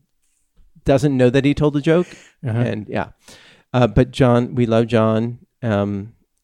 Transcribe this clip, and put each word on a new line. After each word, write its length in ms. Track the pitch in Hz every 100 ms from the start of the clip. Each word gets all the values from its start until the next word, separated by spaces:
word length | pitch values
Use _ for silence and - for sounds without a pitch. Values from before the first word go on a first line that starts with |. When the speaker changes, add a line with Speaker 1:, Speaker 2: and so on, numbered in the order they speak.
| _ _ _ _ _ _ _ _ -
Speaker 1:
doesn't 300 | 139 143 131
know 140 | 123
that 140 | 131 139
he 80 |
told 200 | 139 151
the 80 | 143
joke. 260 | 143 165 180 - - _ 131
Speaker 2:
Uh-huh. 100 | 113
Speaker 1:
And 300 | 117 107 101
yeah. 220 | 110 - _ - - - _ _
Uh, 140 | 123 120
but 240 | 113 127
John, 440 | - 127 120 123 127
we 100 | 117
love 220 | 113 117
John. 520 | 117 110 110 117 120 _ _
Um, 520 | 117 101 101 101 107 - _ _